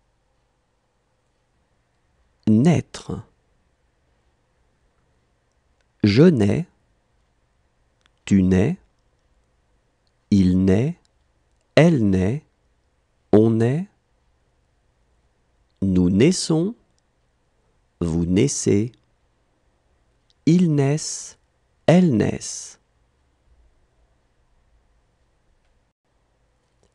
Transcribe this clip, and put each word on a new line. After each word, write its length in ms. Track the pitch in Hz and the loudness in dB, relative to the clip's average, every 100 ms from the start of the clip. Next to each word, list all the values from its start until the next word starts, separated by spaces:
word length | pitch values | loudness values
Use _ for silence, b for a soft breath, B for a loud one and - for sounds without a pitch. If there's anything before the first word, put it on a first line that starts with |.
| _ _ _ _ _ _ _ _ _ _ _ _ _ _ _ _ _ _ _ _ _ _ _ _ 110 | _ _ _ _ _ _ _ _ _ _ _ _ _ _ _ _ _ _ _ _ _ _ _ _ 0
Naître. 720 | 107 160 147 - - - - - _ _ _ _ _ _ _ _ _ _ _ _ _ _ _ _ _ _ _ _ _ _ _ _ _ _ _ | 2 2 0 -4 -14 -14 -14 -16 _ _ _ _ _ _ _ _ _ _ _ _ _ _ _ _ _ _ _ _ _ _ _ _ _ _ _
Je 180 | 104 107 | 2 4
nais. 460 | 180 131 104 131 175 _ _ _ _ _ _ _ _ _ _ _ _ _ _ _ - | 4 4 0 -2 -6 _ _ _ _ _ _ _ _ _ _ _ _ _ _ _ -2
Tu 180 | 98 | 0
nais. 340 | 92 92 120 190 _ _ _ _ _ _ _ _ _ _ _ _ _ _ _ | 2 0 -2 -6 _ _ _ _ _ _ _ _ _ _ _ _ _ _ _
Il 300 | 101 92 92 | 0 2 2
naît. 340 | 95 98 143 175 _ _ _ _ _ _ _ - | 0 0 -2 -8 _ _ _ _ _ _ _ 2
Elle 340 | 170 143 101 | 2 2 0
naît. 360 | 92 92 147 - _ _ _ _ _ _ _ _ | 0 -2 -4 -12 _ _ _ _ _ _ _ _
On 160 | 104 113 | 2 2
naît. 400 | 113 117 151 196 _ _ _ _ _ _ _ _ _ _ _ _ _ _ _ _ _ _ _ | 0 -2 -4 -8 _ _ _ _ _ _ _ _ _ _ _ _ _ _ _ _ _ _ _
Nous 280 | 98 90 90 | -2 0 0
naissons. 640 | 95 151 185 - 160 190 - _ _ _ _ _ _ _ _ _ _ _ _ | 2 0 -2 -4 -4 -4 -10 _ _ _ _ _ _ _ _ _ _ _ _
Vous 260 | 85 82 85 | -6 -4 -2
naissez. 680 | 92 143 - - 101 120 - _ _ _ _ _ _ _ _ _ _ _ _ _ _ - | 0 -2 -2 -2 -2 -4 -12 _ _ _ _ _ _ _ _ _ _ _ _ _ _ 0
Ils 280 | 175 175 | 2 0
naissent. 640 | 143 139 156 - - - - _ _ _ _ - | 0 -2 -4 -8 -14 -18 -20 _ _ _ _ 0
Elles 300 | 175 180 107 | 2 2 0
naissent. 640 | 98 - - - - - _ _ _ _ _ _ _ _ _ _ _ _ _ _ _ _ _ _ _ _ _ _ _ _ _ _ _ _ _ _ _ _ _ _ _ _ _ _ _ _ _ | -2 -6 -12 -16 -18 -20 _ _ _ _ _ _ _ _ _ _ _ _ _ _ _ _ _ _ _ _ _ _ _ _ _ _ _ _ _ _ _ _ _ _ _ _ _ _ _ _ _